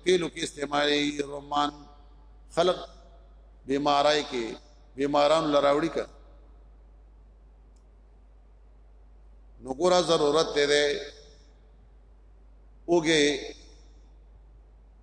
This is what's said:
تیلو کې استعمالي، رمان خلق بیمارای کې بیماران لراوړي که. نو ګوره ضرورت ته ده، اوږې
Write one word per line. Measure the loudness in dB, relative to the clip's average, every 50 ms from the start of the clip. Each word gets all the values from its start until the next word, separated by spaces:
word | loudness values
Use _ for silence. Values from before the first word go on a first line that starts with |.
| -2
تیلو | 0 0 0 0 -4
کې | -8 -10 -12
استعمالي، | -10 -10 -10 -8 -6 -4 -2 0 0 0 0 -2 -2 -4 -6
رمان | -8 -10 -10 -14 -10 -6 -4 -2 -2 -4 -6 -10 -18 -20 -20 -20 -20 -20 -20 -20 -20 -20 -20 -20 -20 -8 -4
خلق | -2 0 0 0 -4 -6 -16 -20 -20 -20 -20 -20 -20 -20 -20 -20 -20 -20 -20 -20 -14 -8
بیمارای | -6 -4 -2 0 0 2 2 4 2 2 0 -2
کې | -4 -6 -8 -8 -8 -10 -14 -18 -20 -20 -20 -20 -16 -8
بیماران | -6 -4 -2 2 2 4 4 4 2 2 2 0
لراوړي | 2 2 2 2 2 0 -2 -4
که. | -6 -8 -8 -12 -20 -20 -20 -20 -20 -20 -20 -20 -20 -20 -20 -20 -20 -20 -20 -20 -20 -20 -20 -20 -20 -20 -20 -20 -20 -20 -20 -20 -20 -20 -20 -20 -20 -20 -20 -20 -20 -20 -20 -20 -20 -20 -20 -20 -20 -20 -20 -20 -20 -20 -20 -20 -20 -20 -20 -20 -20 -20 -20 -20 -20 -20 -20 -20 -20 -20 -20 -20 -14
نو | -10 -10 -6
ګوره | 0 2 4 4 4
ضرورت | 4 4 2 2 4 4 4 2 2 0 0
ته | 0 2
ده، | 2 2 2 2 0 -2 -4 -8 -12 -16 -20 -20 -20 -20 -20 -20 -20 -20 -20 -20 -20 -20 -20 -20 -20 -20 -20 -20 -20 -20 _ -20 -20 -20 -20 -20 -20 -20 -20 -20 -20 -20 -12 -4 0
اوږې | 0 2 2 2 2 4 4 2 0 -2 -6 -12 -16 -18 -20 -20 -20 -20 -20 -20 -20 -20 -20 -20 -20 -20 -20 -20 -20 -20 -20 -20 -20 -20 -20 -20 -20 -20 -20 -20 -20 -20